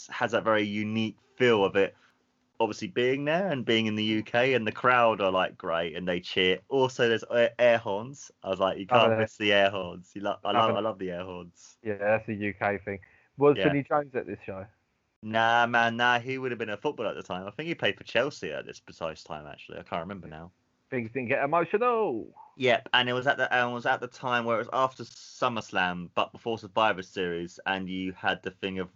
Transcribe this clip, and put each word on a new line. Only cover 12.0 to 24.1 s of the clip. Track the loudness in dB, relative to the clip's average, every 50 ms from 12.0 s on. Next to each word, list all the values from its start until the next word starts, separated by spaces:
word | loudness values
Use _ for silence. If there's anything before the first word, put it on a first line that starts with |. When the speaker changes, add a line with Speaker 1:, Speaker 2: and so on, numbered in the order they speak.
| 2 2 2 2 0 -4
Speaker 2:
a | -6
U | -4 -4 -6 -4
K | -2 -2 -2 -2 -2 -6
thing. | -8 -10 -10 -12 _ _ _ _ _ _
Was | 4 4 4 6
Speaker 1:
Yeah. | 6 4 2
Speaker 2:
Vinnie | 2 2 0
Jones | 0 -2 -2 -2 -2 -6
at | -6 -6
this | -6 -10 -10 -10
show? | -12 -12 -12 -12 -16 _ _ _ _ _ _ _ _ _ _
Speaker 1:
Nah, | -10 -2 0 2 4 4 6 4 4
man, | 4 2 2 2 2 0
nah. | 2 2 2 2 2
He | 0 -4 -8
would | -6 -4 -6
have | -6 -6
been | -6 -6
a | -6
footballer | -6 -6 -6 -4 -2 -4 -4
at | -4
the | -6 -8
time. | -8 -8 -8 -8
I | -10
think | -10 -10 -8
he | -8 -6
played | -2 -2 -2 -2
for | -2 -10
Chelsea | -2 0 0 0 0 -4 -8 -8 -8
at | -8 -8 -10
this | -10 -16 -18
precise | _ -20 -12 -8 -8 -8 -8 -10 -14
time. | -12 -12 -12 -12
Actually, | -14 -18 -18 -18 -18 -16 -16
I | -12
can't | -8 -8 -8
remember | -6 -8 -12 -14 -14
now. | -16 -16 -16 -18 -18 _ _ _ _ _ _ _ -8
Speaker 2:
Things | -8 -8 -8 -6
didn't | -8 -8 -2 -2
get | 0 0 0
emotional. | 0 0 0 0 0 0 0 0 2 0 0 0 -2 -2 -6 -8 -10 -16 -20 -20 -20 _
Speaker 1:
Yep, | -2 2 2 2 2 0 0 2
and | 2 2 2
it | 0
was | 0 0
at | 0 2
the, | 2 0 0 2
and | 0 0 0
it | -2
was | -4 -2
at | -2 -2 -2
the | -4
time | -10